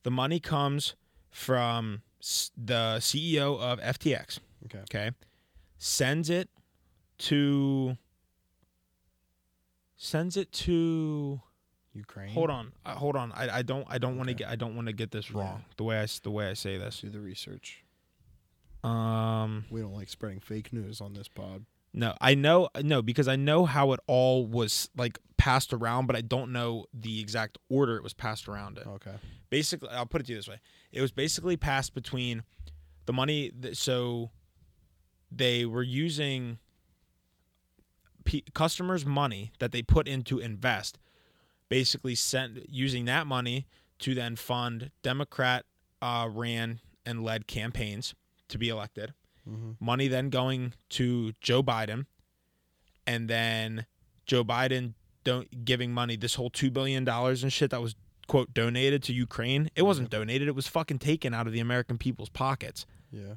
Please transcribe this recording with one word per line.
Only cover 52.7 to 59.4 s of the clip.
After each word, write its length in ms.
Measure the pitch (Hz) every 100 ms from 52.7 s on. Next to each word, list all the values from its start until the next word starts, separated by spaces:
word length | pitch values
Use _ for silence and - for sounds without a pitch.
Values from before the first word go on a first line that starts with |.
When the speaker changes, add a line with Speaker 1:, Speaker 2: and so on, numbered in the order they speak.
| _ _ _ -
Speaker 1:
and 220 | 117 113
then 580 | 113 113 113 110 110 110 _ _ _ -
Joe 180 | 123
Biden 500 | 113 120 131 131 123 110 _ _
don't, 400 | 127 123 - 123
giving 280 | 117 127 123
money, 240 | 120 120 113
this 180 | 113
whole 160 | - 123
two 200 | - 135
billion 340 | 131 135 135
dollars 380 | 127 117 127 131
and 100 | 131
shit 180 | - 143
that 100 | 127
was, 120 | 117 - - - -
quote, 280 | 135 123
"donated 480 | - 117 120 139 143
to 80 | 135
Ukraine." 580 | 123 120 -